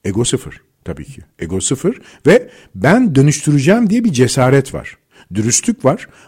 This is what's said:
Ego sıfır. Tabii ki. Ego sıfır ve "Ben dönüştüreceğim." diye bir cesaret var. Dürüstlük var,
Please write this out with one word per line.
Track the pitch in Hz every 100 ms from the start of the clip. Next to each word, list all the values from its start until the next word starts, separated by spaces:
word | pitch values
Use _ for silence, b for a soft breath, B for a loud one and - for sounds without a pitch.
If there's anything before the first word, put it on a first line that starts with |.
| 98
Ego | 98
sıfır. | 120 131 - - _ _
Tabii | - 73 71
ki. | - - -
Ego | 80 95
sıfır | - 135 180 254 B B 139
ve | 240 - B B 95
"Ben | 135 233 240 135
dönüştüreceğim." | 143 147 156 147 139 226 214
diye | 233
bir | 226
cesaret | 123 123 139 127 139 135
var. | 69 - - _ b b
Dürüstlük | 95 110 120 - 226 131
var, | 156 - b